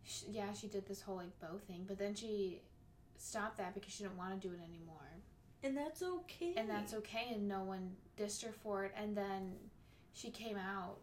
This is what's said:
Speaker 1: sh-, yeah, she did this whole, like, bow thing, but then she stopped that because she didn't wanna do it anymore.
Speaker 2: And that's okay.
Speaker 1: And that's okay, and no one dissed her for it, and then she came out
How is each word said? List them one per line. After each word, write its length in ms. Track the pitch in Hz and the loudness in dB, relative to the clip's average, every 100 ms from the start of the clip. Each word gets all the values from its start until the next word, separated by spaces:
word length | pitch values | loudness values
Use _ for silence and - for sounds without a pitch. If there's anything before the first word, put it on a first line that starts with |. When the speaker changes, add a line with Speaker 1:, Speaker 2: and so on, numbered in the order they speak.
Speaker 1:
sh-, 200 | - - - | -4 -6 -2
yeah, 220 | 214 202 | 0 0
she 160 | 208 202 | 0 0
did 180 | 202 196 | 0 0
this 140 | 190 | -4
whole, 160 | - 185 | 0 -2
like, 220 | 175 - | -2 -6
bow 180 | 165 190 196 | -4 -4 -4
thing, 180 | 175 190 | -6 -2
but 100 | 196 | 2
then 160 | 202 | 2
she 460 | 208 226 208 190 170 - - - - - - | 2 2 4 4 2 -10 -18 -18 -20 -18 -10
stopped 400 | - 220 214 - | -2 2 2 2
that 140 | 185 | 0
because 180 | 196 - | 0 -6
she 100 | - | -4
didn't 160 | 202 185 | -2 -2
wanna 180 | 185 190 | 0 0
do 160 | 190 | 0
it 80 | 175 | -2
anymore. 460 | 165 170 165 156 143 170 - - - - | -6 -8 -10 -10 -12 -12 -14 -16 -18 0
Speaker 2:
And 140 | 277 269 | 4 4
that's 260 | 302 311 | 2 2
okay. 520 | 359 359 349 - 349 349 | 2 2 0 0 2 4
Speaker 1:
And 120 | 220 | 4
that's 260 | 208 208 | 4 2
okay, 340 | 220 214 226 247 | 0 0 0 2
and 140 | 220 202 | 4 4
no 120 | 190 | 4
one 320 | 190 190 185 190 - - | 2 0 -2 -4 -10 0
dissed 260 | 208 - | 0 2
her 80 | 226 | -2
for 320 | 214 214 196 | -4 0 2
it, 80 | 196 214 | 2 2
and 200 | 208 208 | 2 2
then 380 | 196 196 190 180 - - - - - | 4 2 0 -4 -8 -14 -18 -18 -16
she 180 | - 233 | -8 -6
came 260 | 240 220 202 | -4 -2 0
out 400 | 185 196 180 - | 2 0 0 -4